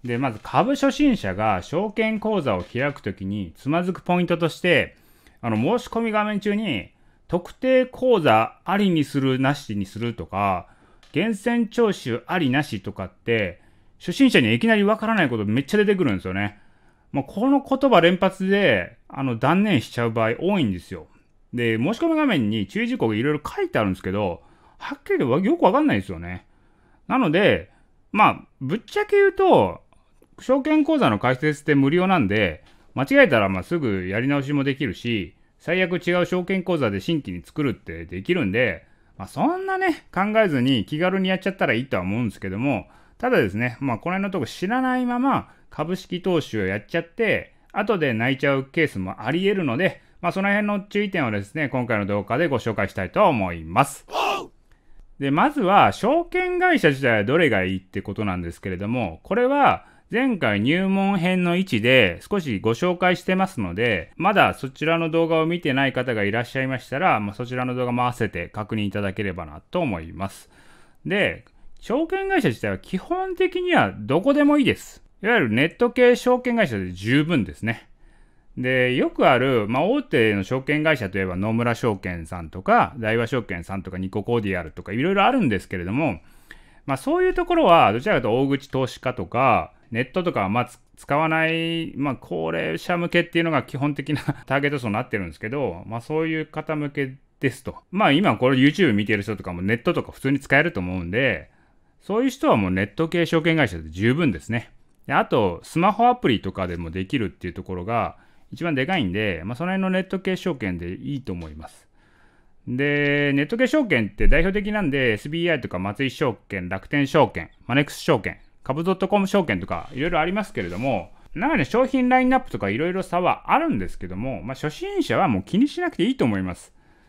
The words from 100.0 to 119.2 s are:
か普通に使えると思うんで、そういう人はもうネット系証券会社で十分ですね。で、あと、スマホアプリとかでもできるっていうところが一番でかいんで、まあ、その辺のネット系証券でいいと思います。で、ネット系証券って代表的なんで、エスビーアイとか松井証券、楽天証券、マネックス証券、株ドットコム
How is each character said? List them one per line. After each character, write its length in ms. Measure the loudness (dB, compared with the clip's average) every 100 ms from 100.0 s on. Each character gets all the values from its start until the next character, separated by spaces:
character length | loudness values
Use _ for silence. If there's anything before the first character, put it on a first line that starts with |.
か 80 | -4
普 100 | -6
通 100 | -2
に 80 | -2
使 160 | 2 2
え 40 |
る 120 | 2
と 60 | -2
思 220 | -6 -6
う 20 |
ん 60 | -4
で、 400 | 0 0 -2 -8 _ _ _ _ _
そ 200 | -4 -2
う 20 |
い 40 | -2
う 20 |
人 200 | 0 2
は 80 | 2
も 100 | 2
う 40 |
ネ 120 | 0
ッ 100 | -2
ト 160 | -2 -2
系 160 | 0 0
証 160 | 0
券 160 | 2 2
会 100 | 0
社 120 | -2
で 100 | -12
十 240 | -2 0
分 180 | 2 0
で 80 | -2
す 100 | -4
ね。 220 | -6 -6 -20 _ _ -2
で、 60 |
あ 120 | -2 2
と、 360 | 2 2 -2
ス 160 | -6 0
マ 140 | 0
ホ 140 | 4 2
ア 80 | 2
プ 140 | 0
リ 120 | 0
と 100 | -2
か 160 | -6 -6
で 80 | -6
も 160 | -6
で 140 | -6 -4
き 120 | -4
る 80 | -4
っ 40 |
て 180 | -6 -12
い 40 |
う 20 |
と 100 | -10
こ 120 | -10 -8
ろ 100 | -4
が 320 | -2 -2 -8 -20 -20 _
一 120 | -8
番 120 | -4 -2
で 100 | -2
か 120 | -2
い 80 | -2
ん 80 |
で、 280 | -2 -2 -4 -8
ま 80 |
あ、 20 | -6
そ 100 | -4
の 60 |
辺 100 | -2
の 80 | 0
ネ 100 | -2
ッ 80 | -2
ト 120 | -6
系 160 | -4 -4
証 200 | -4 -4
券 220 | -6 -6
で 180 | -8 -8
い 200 | -8 -8
い 60 |
と 120 | -8
思 160 | -10 -10
い 60 | -14
ま 140 | -18
す。 180 | -20 _ _ _ _ _ _ _ _ -8
で、 640 | -2 0 2 2 2 2
ネ 100 | 2
ッ 40 | 0
ト 80 | 0
系 120 | 2
証 180 | 2 2
券 240 | 0 0
っ 60 | 4
て 120 | 6
代 140 | 8
表 120 | 4
的 200 | 0 -2
な 80 | 0
ん 100 | 0
で、 220 | 2 2
エ 40 | 0
ス 120 | -4
ビ 160 | -2 0
ー 60 |
ア 40 | 0
イ 60 |
と 80 | -2
か 100 | -4
松 240 | -6 -2
井 80 | -4
証 220 | 0 -2 -2 _
券、 180 | -8 -6
楽 200 | -8 -4
天 180 | -2 2
証 220 | 4 4
券、 200 | 2 -12 -16 -2
マ 100 | 0
ネ 60 |
ッ 40 | 0
ク 80 |
ス 20 | -4
証 220 | 0 0
券、 180 | 0 -10 -20 -16
株 200 | -8 -4
ド 80 | -2
ッ 40 | 0
ト 120 | 2
コ 100 |
ム 100 | 2